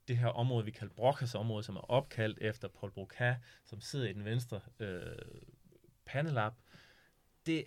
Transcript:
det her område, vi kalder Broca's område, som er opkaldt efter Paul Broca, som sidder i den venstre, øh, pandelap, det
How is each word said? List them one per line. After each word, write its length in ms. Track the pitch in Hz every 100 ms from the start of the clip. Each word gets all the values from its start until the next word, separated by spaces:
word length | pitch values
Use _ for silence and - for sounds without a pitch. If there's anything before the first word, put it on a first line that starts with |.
| -
det 100 | 120
her 100 | 120
område, 380 | 117 127 120 107
vi 60 |
kalder 220 | - 101
Broca's 420 | - 123 143 120 104
område, 260 | 113 107
som 120 | 104 95
er 60 | -
opkaldt 460 | 123 143 - 110 -
efter 260 | 107 107 98
Paul 240 | - 101
Broca, 460 | 98 95 - 123 123 - - -
som 160 | 104
sidder 280 | - 143 113
i 40 |
den 120 | 98 104
venstre, 340 | 120 123 101 - -
øh, 220 | 104 87 - - - - - - - - - _ -
pandelap, 480 | 131 160 127 107 - _ - - - _ _ _ _ -
det 180 | 160